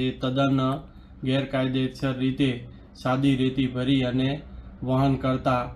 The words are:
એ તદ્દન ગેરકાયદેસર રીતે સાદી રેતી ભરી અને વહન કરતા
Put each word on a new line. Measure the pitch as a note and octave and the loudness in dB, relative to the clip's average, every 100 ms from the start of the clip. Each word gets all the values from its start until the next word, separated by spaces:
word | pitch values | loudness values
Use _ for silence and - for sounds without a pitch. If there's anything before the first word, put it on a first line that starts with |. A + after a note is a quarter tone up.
એ | B2+ - | 0 -2
તદ્દન | B2+ C3 C3+ C3+ C3 C#3 - - - - C3 | -2 2 2 2 0 -2 -8 -20 -20 -8 -2
ગેરકાયદેસર | C3+ C3 C3+ C3 C3 C3 - C3+ B2 | 0 0 0 0 0 -2 -2 -4 0
રીતે | C3 C3 C#3 A#2+ - - - - | 0 2 0 0 -8 -18 -20 -6
સાદી | B2+ C3 C#3 B2+ | 0 2 4 4
રેતી | C3 C3 C3 B2+ | 2 2 0 0
ભરી | B2+ C3+ B2+ | 0 2 2
અને | B2+ C3 D3 - - - - | 0 0 -2 -8 -16 -16 -8
વહન | B2 C3 C#3 C3 | -2 2 2 2
કરતા | C3+ B2+ - B2 B2 | 0 0 2 0 -2